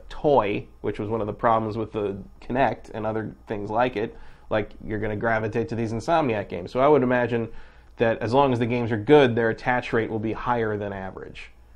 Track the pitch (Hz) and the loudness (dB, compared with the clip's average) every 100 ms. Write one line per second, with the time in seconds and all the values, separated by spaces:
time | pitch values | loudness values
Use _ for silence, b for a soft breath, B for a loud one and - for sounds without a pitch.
0 | - - 156 135 104 104 - - 110 104 | -10 -2 4 4 4 -2 -6 -8 -6 -4
1 | 107 113 104 101 120 113 110 110 107 110 | -4 -4 -4 0 2 2 2 -4 -6 -4
2 | 104 98 95 - - 123 123 113 - 110 | -4 -4 -12 -14 -4 0 0 -2 -10 -6
3 | 107 110 107 - - 107 101 107 127 127 | -4 -4 -6 -10 -8 -8 -2 0 0 -2
4 | 117 b b b b 110 101 - - 107 | -6 b b b b -4 -4 -10 -8 -4
5 | 107 104 113 110 110 117 113 113 113 113 | -4 -2 0 0 0 -2 -2 -4 -4 -4
6 | 131 165 143 107 98 90 92 123 139 147 | 0 2 2 -2 -4 -8 -6 2 4 6
7 | 127 123 117 120 110 b b b b - | 4 2 2 0 -4 b b b b 0
8 | 117 110 110 127 139 120 117 123 117 113 | 2 2 2 4 4 2 0 0 -2 -2
9 | 104 147 127 113 113 110 - 123 - 120 | 6 8 8 4 0 0 -2 -2 0 0
10 | 110 110 110 101 123 120 110 104 101 98 | 0 -2 -4 -4 -2 0 0 -2 -4 -6
11 | 95 - - - - - - | -10 -12 -14 -16 -18 -20 -20